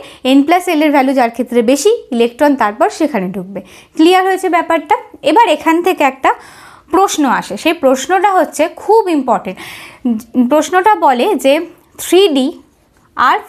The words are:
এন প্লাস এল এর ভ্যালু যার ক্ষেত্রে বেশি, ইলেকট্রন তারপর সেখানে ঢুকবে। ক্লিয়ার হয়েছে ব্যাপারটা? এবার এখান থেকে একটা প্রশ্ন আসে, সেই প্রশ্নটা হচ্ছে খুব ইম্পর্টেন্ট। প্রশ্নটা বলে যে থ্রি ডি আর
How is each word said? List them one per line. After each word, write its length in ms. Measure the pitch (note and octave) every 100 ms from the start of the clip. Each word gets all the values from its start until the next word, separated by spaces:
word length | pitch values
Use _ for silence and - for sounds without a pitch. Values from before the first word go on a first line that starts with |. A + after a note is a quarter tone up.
| - -
এন 180 | B3+ C#4 C#4
প্লাস 220 | F4 F#4
এল 140 | D#4
এর 80 | D4+
ভ্যালু 220 | C#4+ C4
যার 180 | C4+ A#3+ A#3+
ক্ষেত্রে 260 | B3 A#3+
বেশি, 280 | A3+ C#4 G#4 A#4 -
ইলেকট্রন 420 | A#3 A#3 A#3 D4 C4+
তারপর 260 | G#3+ A3+ F4+ -
সেখানে 280 | D#4 A#3 F#3 F#3+
ঢুকবে। 240 | F#3 G3 - - _ -
ক্লিয়ার 260 | D#4+ F#4 F#4+
হয়েছে 200 | F#4 F#4 E4+
ব্যাপারটা? 400 | E4 E4 D#4+ G#4+ - - -
এবার 160 | D#4+ A#4 D4+
এখান 260 | D#4+ E4
থেকে 220 | F4 D#4+
একটা 260 | C#4 C4 E4 - - - - - -
প্রশ্ন 340 | E4+ G4 F4 C#4 F#3
আসে, 160 | - G3
সেই 160 | D#4
প্রশ্নটা 580 | E4+ C4+ C4 C4 F#4 G4+ F#4
হচ্ছে 300 | D4+ - E4 E4+
খুব 200 | - A4+ G4 D#4
ইম্পর্টেন্ট। 400 | B3+ G3 - F#3 - - - - B3+ A3 - B3 A#3+
প্রশ্নটা 440 | D4 D4+ F4+ F#4
বলে 400 | G#4 D#4+ B3 E4 E4
যে 160 | C4+ D4 E4+ - _ -
থ্রি 300 | - F4 G4+
ডি 180 | C#4 C4 - _ _ _ _ _ -
আর 220 | B3+ F#4+